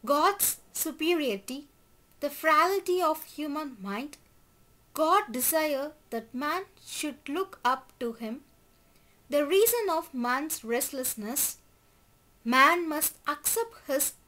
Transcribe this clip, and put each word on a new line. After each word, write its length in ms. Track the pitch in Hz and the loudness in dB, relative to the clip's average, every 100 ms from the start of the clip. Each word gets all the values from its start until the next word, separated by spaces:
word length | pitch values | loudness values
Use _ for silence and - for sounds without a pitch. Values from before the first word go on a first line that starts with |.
God's 520 | 226 285 339 403 - - - | 2 2 2 2 -2 -2 -10
superiority, 920 | - 320 262 320 349 277 196 - 262 294 _ _ _ _ _ | -8 -6 -2 0 2 0 -4 -6 -12 -14 _ _ _ _ _
the 100 | 285 | -8
frailty 720 | 285 320 302 339 392 370 359 | -2 4 4 4 2 0 2
of 220 | 330 311 | 2 0
human 520 | - - 302 294 302 226 | -6 -8 -6 -6 -8 -10
mind, 360 | 190 202 285 - _ _ _ _ _ _ _ | -8 -8 -8 -14 _ _ _ _ _ _ _
God 380 | - 311 381 403 | 0 4 4 2
desire 600 | 240 247 320 311 277 294 302 _ | -2 0 2 0 -2 -4 -10 _
that 240 | 226 226 | -8 -8
man 280 | 247 294 339 381 _ | -6 -4 -4 -6 _
should 440 | - - 302 269 - | -14 -6 -6 -8 -6
look 320 | 294 381 - | -4 -4 -2
up 280 | 247 262 - _ | -2 -2 -4 _
to 120 | 240 | -8
him, 280 | 233 226 254 _ _ _ _ _ _ _ _ _ | -8 -10 -10 _ _ _ _ _ _ _ _ _
the 160 | 285 | 0
reason 420 | 285 381 453 466 415 | 4 4 4 2 0
of 240 | 320 339 | -2 -4
man's 500 | 262 240 254 302 - | -6 -2 -2 -2 -8
restlessness, 920 | 220 240 277 277 254 - 214 285 - - _ _ _ _ _ _ _ _ | -4 -4 -2 -6 -6 -6 -6 -2 -4 -4 _ _ _ _ _ _ _ _
man 440 | 233 254 277 349 330 | 0 6 6 6 0
must 280 | 302 302 - - | -2 -4 -4 -8
accept 460 | 294 - - 453 - - | -4 -2 -2 -2 -6 -4
his 280 | 277 294 - | -2 -2 -6